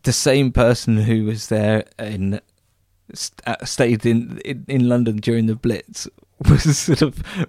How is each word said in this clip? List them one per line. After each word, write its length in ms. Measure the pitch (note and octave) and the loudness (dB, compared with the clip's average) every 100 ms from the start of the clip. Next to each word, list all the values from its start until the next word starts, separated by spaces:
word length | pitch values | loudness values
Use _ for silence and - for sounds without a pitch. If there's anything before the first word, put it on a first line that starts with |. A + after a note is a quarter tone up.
The 80 | - | -2
same 380 | A2+ D3 C#3 C3 | 0 2 2 2
person 440 | A#2+ A#2+ A#2+ - G#2+ | 4 4 2 2 2
who 260 | G#2+ A2+ | 2 0
was 240 | G#2+ A2 - | 0 -4 -4
there 360 | G#2+ G#2+ G#2+ - - | -2 2 0 -2 -10
in, 420 | G#2+ G#2 G2 G2+ - _ _ _ _ _ - | -8 -4 -4 -4 -8 _ _ _ _ _ -20
st-, 300 | - - - - | -14 -14 -10 -8
uh, 180 | A2+ B2 | -8 -4
stayed 400 | - A#2+ A2 A#2+ | 0 2 2 2
in, 320 | A2+ - - - | 0 -2 -10 -10
in, 180 | B2+ - | -10 -4
in 220 | C3+ B2 | 0 2
London 280 | B2 A2+ G#2+ | 2 0 -2
during 280 | A2 A#2 | -2 0
the 120 | A2+ A2 | 0 -2
Blitz 520 | A#2+ G2+ - - - - _ | -2 -4 -8 -16 -16 -18 _
<laughs> 220 | - - | -2 4
was 300 | C#3 D#3 C#3 | 4 4 0
sort 240 | - C#3 | 0 2
of 200 | D3 - - F#3 | 0 -2 -10 -6